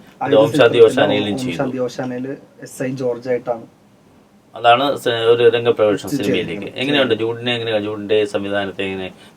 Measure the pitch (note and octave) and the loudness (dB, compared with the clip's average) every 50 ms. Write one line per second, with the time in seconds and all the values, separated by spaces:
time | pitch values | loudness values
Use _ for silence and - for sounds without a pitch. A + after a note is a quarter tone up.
0 | - - - - C3 C#3 C#3 C3+ D3 - - C#3+ A#2+ A2+ A#2+ A#2+ A2+ A2 B2+ B2 | -18 -20 -12 -8 -2 2 4 4 4 4 4 4 4 6 8 8 6 6 6 2
1 | G#2+ G2+ G#2+ G#2 G#2 G#2 G2 - B2+ B2+ B2+ C#3+ C#3 B2+ B2+ B2 B2 B2 - - | 2 2 2 -2 -2 -2 -4 -4 -6 -6 -4 -4 -6 -6 -4 -6 -6 -6 -6 -8
2 | C3 B2+ B2 B2+ B2+ C3+ D3 - - _ _ - C#3 - - - - C3 C3 B2+ | -8 -8 -8 -8 -8 -10 -10 -12 -16 _ _ -20 -20 -20 -12 -8 -8 -8 -6 -4
3 | C3 A#2+ A#2 A#2 B2 B2+ B2 A#2+ - B2 A#2 A2+ A#2+ - _ _ _ _ _ _ | -4 -4 -4 -6 -4 -4 -4 -4 -2 -6 -6 -6 -8 -20 _ _ _ _ _ _
4 | _ _ _ _ _ _ _ _ _ _ - - A#2 A#2 A#2+ B2 C#3 C#3+ B2+ A#2 | _ _ _ _ _ _ _ _ _ _ -12 0 4 4 4 4 4 -2 -2 -2
5 | - B2 A#2 A2+ A2+ A2+ A#2+ A#2+ A#2+ A2+ A2+ A#2+ A#2 A#2+ - - G#2+ G#2 G2 F2+ | -2 -2 -2 0 4 2 4 6 6 4 4 4 0 0 2 2 2 2 2 -2
6 | - F#2+ D3 B2+ G#2 G2 G2 F2+ E2+ E2 - G2+ G2 - - - B2+ C#3+ D3 C#3 | -4 -6 -6 -2 -2 -2 -2 -2 -2 -6 -8 -10 -10 -12 -8 -6 -4 -2 0 0
7 | B2+ A#2+ A2 G#2 A2+ A#2 A#2 A#2 A#2+ B2 A#2+ A#2 A2+ A2+ A2 G#2 G#2 G#2+ G#2+ G#2 | 2 0 0 -2 -2 -4 -4 -4 -6 -6 -4 -4 -4 -4 -4 -4 -4 -4 -8 -8
8 | G#2 G2+ G#2+ G#2+ G#2 G#2 - G2+ G2+ G2+ G2+ G2+ G2 F#2+ F#2 - G2 F#2+ F#2+ F#2+ | -4 0 0 0 0 0 -4 -6 -4 -2 -4 -4 -4 -4 -6 -6 -6 -6 -6 -8
9 | F#2 F#2 - - - - _ | -8 -10 -14 -18 -20 -20 _